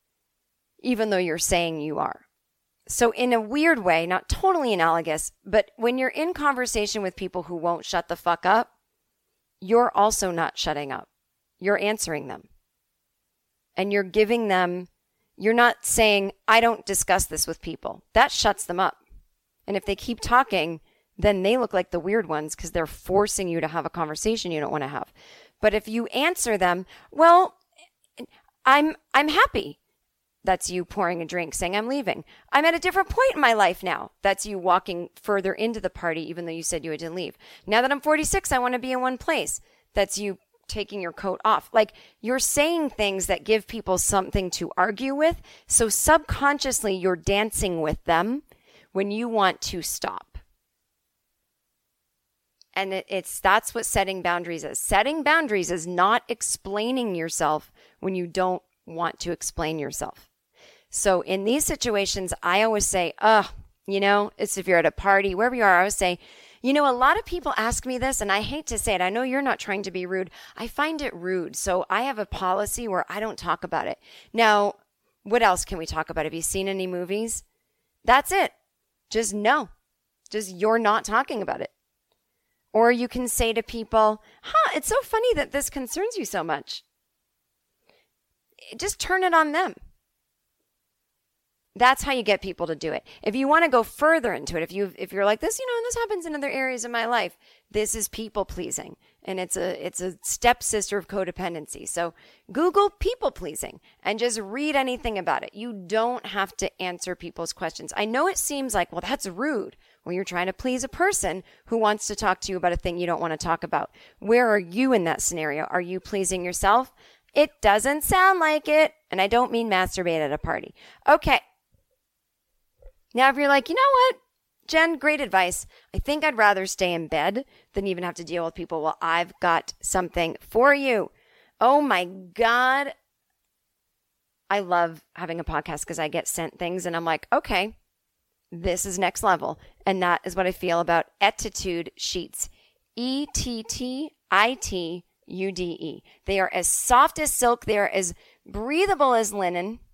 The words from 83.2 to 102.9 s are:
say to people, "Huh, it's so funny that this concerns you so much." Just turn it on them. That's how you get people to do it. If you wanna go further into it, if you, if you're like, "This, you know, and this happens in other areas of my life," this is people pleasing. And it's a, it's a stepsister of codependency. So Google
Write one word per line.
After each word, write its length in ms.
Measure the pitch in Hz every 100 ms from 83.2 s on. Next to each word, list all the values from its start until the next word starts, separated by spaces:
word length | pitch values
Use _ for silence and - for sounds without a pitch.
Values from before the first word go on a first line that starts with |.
| 240
say 240 | - 226
to 120 | 226
people, 600 | - 233 214 226 214 214 _ _
"Huh, 280 | - 622 622 302
it's 120 | -
so 140 | 508
funny 320 | 480 440 494
that 180 | - -
this 180 | 285 -
concerns 460 | 277 247 330 440 381
you 80 |
so 180 | 220 190
much." 440 | 165 143 - - _ _ _ _ _ _ _ _ _ _ _ _ _ _ _ _ _ _ - -
Just 200 | 403 -
turn 260 | - 370
it 100 | 370
on 180 | 330 302
them. 240 | 320 359 - - _ _ _ _ _ _ _ _ _ _ _ _ _ _ _ _ _ _ 196
That's 260 | 247 262
how 100 | 285
you 100 | 262
get 180 | 214 196
people 260 | 190 - 165
to 80 | 147
do 180 | 156
it. 120 | 143 - -
If 140 | 208 240
you 140 | 269
wanna 180 | 320 330
go 160 | 247
further 500 | 214 - 302 320 233
into 220 | 143 147 170
it, 80 |
if 80 | 165
you, 220 | 190 196 -
if 140 | 190
you're 140 | 190 202
like, 160 | 220
"This, 180 | 415 440
you 80 | 508
know, 100 | 466
and 80 | 480
this 120 | 480
happens 280 | 440 392 330
in 80 |
other 160 | 302 277
areas 360 | 262 262 247 233
of 60 |
my 140 | 233 226
life," 320 | 240 175 _ _ _ _
this 260 | 208 220 233
is 120 | 202
people 380 | - 220 208 190
pleasing. 500 | - - - - - _ _
And 180 | - 185
it's 160 | 185 190
a, 280 | 180 - 175
it's 140 | -
a 180 | 185 165
stepsister 720 | - - 240 247 - 214 - 202
of 120 | -
codependency. 760 | 202 180 - 185 165 151 - -
So 280 | 170 170 - - _ -
Google 420 | 226 349 403 403